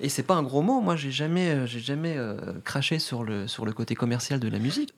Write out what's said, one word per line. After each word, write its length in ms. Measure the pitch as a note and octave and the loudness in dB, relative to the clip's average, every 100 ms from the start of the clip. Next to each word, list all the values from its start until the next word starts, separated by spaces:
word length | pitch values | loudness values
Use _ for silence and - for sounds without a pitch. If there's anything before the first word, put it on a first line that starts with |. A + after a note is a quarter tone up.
Et 80 | C#3+ | -2
c'est 160 | - | 0
pas 100 | B2+ | 2
un 80 | F3+ | 2
gros 200 | C3+ C3+ | 4 4
mot. 180 | F3+ C4+ | 4 4
Moi, 160 | G3 E3 | 2 0
j'ai 160 | C#3 | 0
jamais, 380 | C3+ D3+ F3 F3+ | -2 0 2 4
euh, 160 | C#3+ B2 | 2 0
j'ai 120 | A#2 | -4
jamais, 380 | A#2+ C#3+ E3 D3+ | -4 -2 -2 -2
euh, 200 | A2+ G#2 - G2 | -4 -4 -6 -8
craché 340 | - C#3+ C3+ D#3+ | -4 -2 0 0
sur 240 | - A#2+ | -2 -4
le, 240 | A2+ G#2 G2+ | -2 -4 -4
sur 180 | - | -4
le 80 | A2 | -4
côté 220 | G#2+ A#2 | -4 -4
commercial 460 | A#2 A#2+ A#2+ - C#3 | -2 0 0 0 -2
de 80 | A2 | 0
la 100 | G#2+ | 0
musique. 340 | A#2+ G3 D4+ | 0 0 -4